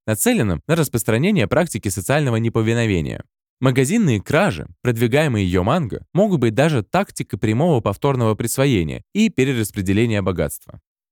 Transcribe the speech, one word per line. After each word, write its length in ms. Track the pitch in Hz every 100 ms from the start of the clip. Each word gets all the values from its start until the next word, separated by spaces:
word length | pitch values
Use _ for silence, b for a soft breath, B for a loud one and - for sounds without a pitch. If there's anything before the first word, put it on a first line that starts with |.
| -
нацеленным 560 | 110 240 233 107 80 -
на 80 | 165
распространение 720 | 147 113 - 110 185 196 101
практики 400 | 131 - 101 101
социального 480 | 98 - 147 139 113
неповиновения. 880 | 113 113 110 117 113 90 67 50 - _ _ -
Магазинные 640 | 131 123 135 233 170 107
кражи, 460 | - 156 196 85 - -
продвигаемые 600 | 120 113 120 139 156 107 92
«Йо 140 | 92
Манго», 420 | 101 175 117 - -
могут 240 | 165 214 165
быть 160 | 120
даже 300 | 110 160 139
тактикой 560 | - 180 202 - - 107
прямого 400 | 110 113 175 127
повторного 560 | 104 98 143 127 110 104
присвоения 680 | 113 - 139 104 80 60 -
и 180 | 202 220
перераспределения 920 | - 131 123 107 104 95 98 120 104
богатства. 580 | 95 87 73 - - - _ _ _